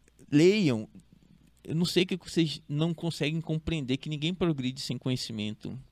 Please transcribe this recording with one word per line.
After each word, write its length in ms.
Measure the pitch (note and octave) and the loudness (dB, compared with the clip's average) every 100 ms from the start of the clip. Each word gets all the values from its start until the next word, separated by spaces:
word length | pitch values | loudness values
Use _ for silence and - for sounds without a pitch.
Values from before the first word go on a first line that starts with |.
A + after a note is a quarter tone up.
| _ _ - | _ _ 2
Leiam. 560 | C#3+ F3 G#3+ E3 A2+ A2 G2 - _ _ _ _ _ | 6 8 6 4 2 -4 -16 -20 _ _ _ _ _
Eu 120 | - D#3+ | -4 -2
não 100 | F3 | 2
sei 180 | - | 2
o 20 | F#3 | 2
que 100 | F#3 | -2
vocês 440 | - - D#3+ C#3+ - | -4 0 0 -2 -6
não 240 | D3 E3 | -2 -2
conseguem 480 | E3 E3+ - D3 D#3+ | -2 -6 -4 -2 -2
compreender, 560 | D#3 D#3+ - D#3+ B2 C3 | -4 -4 -4 -4 -2 -4
que 120 | D3+ | -4
ninguém 240 | D3+ D#3 | -4 -4
progride 460 | F#3 F3 C#3+ B2+ C3 | 0 0 0 -4 -6
sem 180 | - B2 | -6 -4
conhecimento. 800 | C3 B2+ - A2 G#2+ G#2+ G2 B2 - | -2 -4 -4 -6 -6 -6 -10 -12 -14